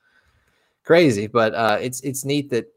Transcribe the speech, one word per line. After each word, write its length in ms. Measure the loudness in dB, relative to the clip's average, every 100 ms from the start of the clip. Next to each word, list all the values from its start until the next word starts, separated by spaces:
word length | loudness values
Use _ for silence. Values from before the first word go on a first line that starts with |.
| _ _ _ _ _ _ _ _
crazy. 440 | 2 4 4 2 -2
But, 260 | 0 0
uh, 240 | 0 0 0
it's, 220 | -2 -8
it's 240 | -10 -8 -4
neat 240 | -4 -2
that, 160 | -4 -6